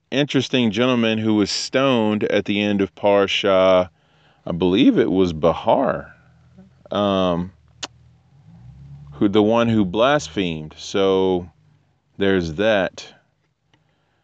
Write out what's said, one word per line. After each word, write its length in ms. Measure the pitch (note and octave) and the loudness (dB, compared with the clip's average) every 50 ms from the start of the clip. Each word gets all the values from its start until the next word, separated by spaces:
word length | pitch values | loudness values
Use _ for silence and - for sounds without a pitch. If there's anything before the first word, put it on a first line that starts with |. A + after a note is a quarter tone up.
| _ - | _ -6
interesting 600 | - C3 D3 C3+ - C#3 A#2+ - - B2+ A#2+ A2+ | -4 -2 -2 0 -2 -2 -2 -2 -2 0 0 0
gentleman 460 | F#2 G#2+ B2 C3 B2+ A#2 A2+ A2 A2 A2 | 0 0 0 0 0 0 0 -2 -2 -2
who 160 | A2 A2 G#2+ | -2 0 0
was 160 | G#2+ G2+ F#2 | 0 0 0
stoned 720 | - - - - - C3 C3+ C#3 B2+ A#2 A2 G#2+ G#2+ G#2+ A2 | -2 -8 -8 -4 -2 0 0 0 0 0 0 0 -2 -2 -2
at 200 | - - G#2 G2 | -2 -2 -2 -2
the 160 | - G#2 G2+ | -2 -2 -2
end 180 | G#2 G#2 G2+ G2 | -2 0 0 -2
of 160 | G2 - - | -2 -4 -4
Parsha, 920 | - - G#2 G2+ G2+ G2 F#2 - - - G2+ F#2+ F#2+ F#2 F#2+ F#2 F#2 F2+ F2 _ _ _ _ _ _ _ _ _ _ - | -4 0 2 2 2 2 0 -2 -2 0 2 2 4 4 4 4 4 2 0 _ _ _ _ _ _ _ _ _ _ -10
I 60 | - F2+ | -8 -4
believe 440 | E2 F#2 F2+ F2+ G#2+ E3+ C4+ A#3+ E3 | -2 0 0 2 4 4 4 4 2
it 140 | F#2+ C2+ | 2 0
was 220 | E2+ F#2+ F#2 F2 D#2+ | 2 0 0 0 -2
Bahar, 840 | D#2 D#2 - F2+ - - A2 C3 - C3+ F2+ - C#2 C#2+ - - _ _ _ _ _ _ _ _ - - - _ _ - - | 0 0 0 0 0 0 0 0 0 0 -2 -4 -6 -8 -14 -20 _ _ _ _ _ _ _ _ -20 -20 -20 _ _ -6 -4
um, 600 | - G2 G#2 G2+ G2 F#2+ F#2 F2+ F2 E2+ F2 F#2 - _ _ _ _ - - - _ _ _ _ _ _ _ _ _ _ _ - - - - - - - - - - - - - - | -2 0 0 0 0 0 0 0 -2 -2 -6 -8 -12 _ _ _ _ -20 -20 -20 _ _ _ _ _ _ _ _ _ _ _ -20 -20 -20 -20 -20 -20 -20 -20 -20 -20 -20 -20 -14 -6
who, 160 | - A2 G2+ | -2 -2 0
the 140 | F#2+ G#2+ G#2 | 2 2 2
one 240 | G#2+ A2+ A#2 A#2 A#2 | 2 2 2 2 2
who 180 | A2+ A2 G2+ | 2 0 0
blasphemed. 880 | F2+ F2+ G#2+ A#2+ C3+ D3 D3+ - - - G#2+ F#2+ F2 E2 D#2 D#2 D#2 - - | 0 0 0 2 2 2 0 -2 -6 -6 -4 -4 -4 -4 -6 -10 -12 -16 -16
So 720 | - - - G2+ G2 F#2+ F#2+ F#2+ F#2+ F#2+ F#2 F2+ F2+ F2 _ _ _ _ _ _ _ _ _ _ _ _ _ - | -12 -6 -2 0 2 2 2 2 2 0 0 -2 -4 -8 _ _ _ _ _ _ _ _ _ _ _ _ _ -4
there's 360 | G2 G2 F#2+ F#2 F2 D#2+ D2+ | 0 0 0 0 0 -2 -4
that. 520 | D#2 G2+ A2+ G#2+ G2 F2+ - - - - - - _ _ _ _ _ _ _ _ _ _ _ _ _ _ _ _ _ _ _ _ _ | -2 0 0 2 0 0 -2 -6 -10 -20 -20 -20 _ _ _ _ _ _ _ _ _ _ _ _ _ _ _ _ _ _ _ _ _